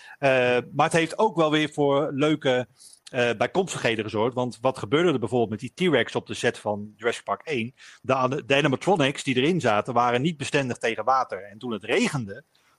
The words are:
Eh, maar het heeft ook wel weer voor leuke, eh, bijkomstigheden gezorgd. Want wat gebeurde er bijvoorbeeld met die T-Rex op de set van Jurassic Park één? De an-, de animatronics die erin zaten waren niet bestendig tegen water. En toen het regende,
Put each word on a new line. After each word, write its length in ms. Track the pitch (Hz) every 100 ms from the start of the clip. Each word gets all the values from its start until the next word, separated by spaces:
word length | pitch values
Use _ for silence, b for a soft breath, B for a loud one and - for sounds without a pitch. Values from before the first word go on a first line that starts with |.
| b b
Eh, 120 | 139 131 123 123 123
maar 120 | 143 160
het 60 |
heeft 260 | 170 160 -
ook 180 | 220 165
wel 140 | 156
weer 200 | 151 151
voor 380 | - 143 139 151
leuke, 540 | 135 151 147 139 127 120 b b b -
eh, 220 | 131 120 110
bijkomstigheden 680 | 123 180 180 147 123 113
gezorgd. 300 | 104 107 120
Want 240 | 123 123 -
wat 180 | 131 -
gebeurde 340 | 104 143 175
er 60 | 127
bijvoorbeeld 320 | 107 123 107
met 100 | 107 127 -
die 120 | 180
T-Rex 260 | 127 110
op 120 | 123 -
de 80 |
set 240 | 104 123 -
van 340 | 107 104 107 104
Jurassic 280 | 113 -
Park 180 | - 98
één? 300 | - 135 117 _ b b
De 120 | 120
an-, 280 | 131 127 143 113
de 80 | 139
animatronics 680 | 147 127 175 180 139 -
die 120 | 143 127
erin 240 | 147 180
zaten 340 | 123 104 139
waren 280 | 117 120 123
niet 140 | 160 156
bestendig 420 | 131 147 127 117
tegen 260 | 117 107
water. 380 | 110 131 120 98
En 140 | 101 110
toen 140 | 123
het 120 | 104
regende, 600 | 104 165 220 135 101 117 _ _ _